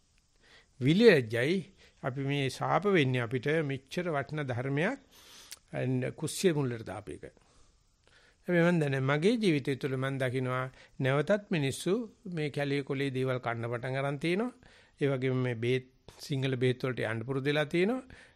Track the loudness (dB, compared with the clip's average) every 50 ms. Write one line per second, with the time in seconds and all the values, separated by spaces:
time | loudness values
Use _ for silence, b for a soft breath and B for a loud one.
0 | _ _ _ _ _ _ _ b b b b b b b _ -2 2 2 4 8
1 | 8 8 8 8 6 2 0 0 0 0 0 -2 -4 -8 b b b b b _
2 | -8 -6 -6 -4 -4 -2 -2 0 -2 -2 -2 -2 -2 0 0 2 2 4 4 4
3 | 4 4 2 0 0 -2 -2 -2 -2 0 0 0 0 -2 -4 -8 -10 _ -6 -6
4 | -4 -2 -2 -4 -4 -4 -6 -6 -4 -4 -4 -4 -4 -2 0 0 0 0 -2 -4
5 | -10 B B B B B B B B B B B _ _ -8 -4 -2 -2 0 -2
6 | -2 -4 -6 -6 -8 -8 -4 0 2 2 2 2 0 -2 -4 -6 -8 -10 -10 -10
7 | -10 -12 -12 -12 -14 -18 -18 b b b b b b b b _ _ _ _ _
8 | _ b b b b b b b _ 0 4 4 6 6 4 4 2 2 0 0
9 | 2 2 2 2 4 2 2 4 2 2 2 2 2 -2 -2 -2 -2 -4 -2 -2
10 | -2 -2 -2 -2 -2 -2 -2 -2 -2 -2 -2 -2 -4 -4 B B B B B -2
11 | 0 2 2 2 2 2 0 0 0 -2 -2 0 0 0 -2 -2 -2 -2 -2 -2
12 | -2 -6 -12 -14 -14 -10 -6 -4 -4 -4 -2 -2 -2 0 0 -2 -2 -2 -2 -2
13 | -2 -2 -2 -2 -2 -2 -2 -2 -2 -4 -4 -4 -4 -4 -4 -4 -4 -4 -4 -2
14 | -2 -2 -4 -2 -2 -2 0 0 -2 -4 -6 B B B B B B B B -2
15 | 0 0 0 0 0 0 0 2 0 0 -2 -2 0 0 0 0 -2 -6 _ _
16 | _ -20 -20 -16 -8 -4 -4 -2 0 0 0 2 2 2 2 0 -2 -4 -2 -2
17 | -2 -2 -2 -4 -4 -4 -4 -2 0 0 0 0 0 0 0 0 2 0 0 -2
18 | -6 B B B B B B